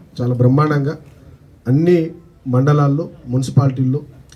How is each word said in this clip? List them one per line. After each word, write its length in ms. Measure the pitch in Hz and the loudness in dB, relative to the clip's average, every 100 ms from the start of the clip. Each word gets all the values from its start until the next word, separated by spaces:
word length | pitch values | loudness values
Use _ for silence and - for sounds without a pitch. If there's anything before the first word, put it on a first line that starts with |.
| - - | -16 -8
చాలా 140 | 123 | -4
బ్రహ్మాండంగా 600 | 120 127 139 151 143 139 160 - - - - _ _ 120 | 0 2 2 2 0 -4 -8 -14 -20 -20 -20 _ _ -2
అన్ని 320 | 143 170 175 160 - - _ 135 | 0 2 2 0 -8 -20 _ -4
మండలాల్లో, 560 | 123 143 147 143 143 - - 123 | 0 2 2 2 0 -4 -12 -6
మున్సిపాలిటీల్లో 760 | 127 131 127 135 123 131 147 - - - | -4 -2 0 0 0 -2 -2 -6 -20 -20